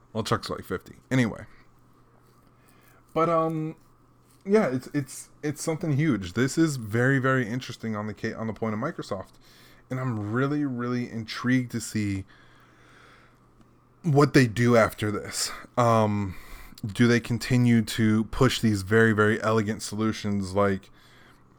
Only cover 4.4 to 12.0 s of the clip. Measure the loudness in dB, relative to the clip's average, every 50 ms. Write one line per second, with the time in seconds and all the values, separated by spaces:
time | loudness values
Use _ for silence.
4.4 | _ 0 2 2 2 2 -2 -4 -6 -4 -6 -6 -6 -6 -10 -16 -18 -20 _ _
5.4 | -8 -8 -6 -6 -6 -6 -6 -4 -2 0 0 2 2 2 2 0 -2 -4 -2 0
6.4 | 0 0 2 2 2 2 0 -4 -6 -4 0 2 2 2 2 2 2 2 0 0
7.4 | 0 -2 -4 -8 -8 -10 -14 -10 -8 -8 -6 -6 -6 -8 -8 -6 -6 -6 -6 -6
8.4 | -6 -8 -6 -4 -4 -4 -4 -4 -6 -6 -8 -8 -8 -8 -8 -10 -10 -14 -18 _
9.4 | _ -20 -20 -20 -20 -20 -20 -20 _ _ -8 -6 -4 -4 -4 -4 -4 -4 -2 -2
10.4 | -2 -2 -2 -2 -2 -4 -4 -4 -4 -4 -4 -4 -4 -6 -8 -10 -10 -10 -10 -6
11.4 | -2 0 0 0 0 -2 -6 -8 -8 -6 -4 -4